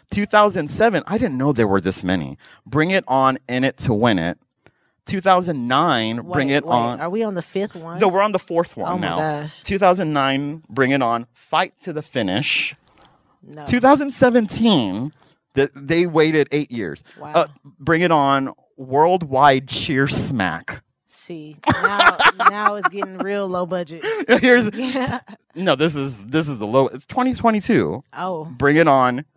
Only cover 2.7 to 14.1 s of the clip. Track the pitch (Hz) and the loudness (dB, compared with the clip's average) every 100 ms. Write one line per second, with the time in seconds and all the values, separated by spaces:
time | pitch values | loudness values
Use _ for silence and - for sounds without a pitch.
2.7 | 135 165 190 - 135 131 131 - 127 131 | -2 0 0 0 2 2 0 -4 -2 -2
3.7 | - - 107 120 98 82 - _ _ _ | -2 -2 2 2 2 0 -6 _ _ _
4.7 | _ _ _ - 196 185 180 180 147 120 | _ _ _ -8 -2 2 2 2 -4 0
5.7 | 131 170 127 110 117 170 147 135 139 160 | 2 2 0 -2 -4 -4 -2 0 0 0
6.7 | 123 117 123 165 208 220 185 - 190 202 | 0 0 -4 -6 -4 -4 -6 -8 -6 -8
7.7 | 180 165 170 190 180 208 185 - 170 170 | -10 -10 -2 0 2 0 -2 -4 -4 -4
8.7 | - 170 180 98 170 156 147 151 - - | -6 -6 -4 -4 -2 -4 -6 -10 -12 -6
9.7 | 196 190 180 160 147 135 135 143 160 - | 2 2 2 0 0 0 -2 -4 -10 -6
10.7 | 113 127 139 120 117 117 _ - 156 185 | 0 2 2 0 -2 -4 _ -4 -2 -2
11.7 | _ - 151 - 131 98 95 - - - | _ -10 -10 -6 -4 -2 -2 -2 -2 -4
12.7 | - _ _ _ _ _ _ - - - | -10 _ _ _ _ _ _ -20 -12 -2
13.7 | 240 254 277 285 | 4 6 4 2